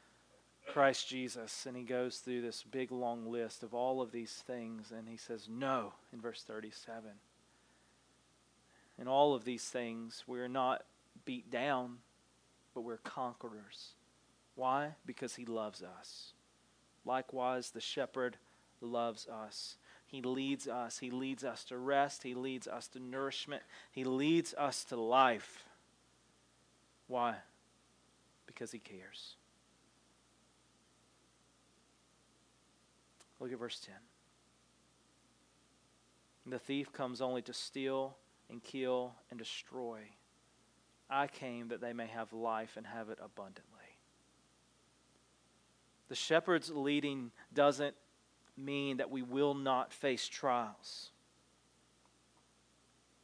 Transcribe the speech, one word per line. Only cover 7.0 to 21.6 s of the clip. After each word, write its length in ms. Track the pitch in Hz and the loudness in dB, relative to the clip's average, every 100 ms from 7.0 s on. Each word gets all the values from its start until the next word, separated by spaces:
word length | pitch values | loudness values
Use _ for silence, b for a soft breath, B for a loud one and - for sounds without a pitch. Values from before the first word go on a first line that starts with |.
| 110 101 - _ b b b b b b b b b _ _ _ b b b - | -12 -18 -20 _ b b b b b b b b b _ _ _ b b b -8
"In 100 | 123 | 4
all 280 | 135 147 127 | 8 10 8
of 100 | 117 | 2
these 240 | 117 - | -2 -2
things, 540 | 123 117 113 113 - - | -2 -2 -4 -8 -10 -6
we're 240 | 123 123 | -4 -2
not 340 | 131 127 - - _ _ - - | 2 2 2 -4 _ _ -12 -8
beat 240 | 123 120 | -8 -4
down, 500 | 120 143 131 123 120 - _ _ _ _ _ _ | 0 2 2 0 -8 -16 _ _ _ _ _ _
but 80 | 127 | -8
we're 160 | 117 113 | -6 -6
conquerors." 960 | - 143 127 117 117 107 101 - - - _ _ - _ _ - | -6 -2 -2 -4 -10 -10 -14 -16 -16 -20 _ _ -20 _ _ 0
Why? 400 | 127 139 147 151 - | 2 4 2 -4 -12
Because 300 | - 123 - | -6 -6 -6
he 100 | 117 | -4
loves 380 | 113 107 98 | -2 -2 -6
us. 500 | 90 87 - - - - _ _ _ _ _ _ 120 | -12 -14 -16 -16 -16 -20 _ _ _ _ _ _ 0
Likewise, 640 | 131 - 131 127 127 123 | 0 2 0 2 2 -2
the 80 | 113 | -6
shepherd 580 | - 147 120 131 123 107 b b b - | -2 0 0 2 0 -2 b b b -10
loves 460 | 120 120 117 107 - | -2 2 2 -2 -8
us. 500 | 110 104 - - - B B - | -8 -8 -8 -10 -12 B B -12
He 160 | 139 | -4
leads 480 | 123 131 135 135 135 | 0 0 0 0 -2
us. 300 | 123 117 - | -2 -4 -4
He 120 | 127 | -4
leads 320 | 127 135 127 | -2 -2 -2
us 220 | 127 113 | -4 -4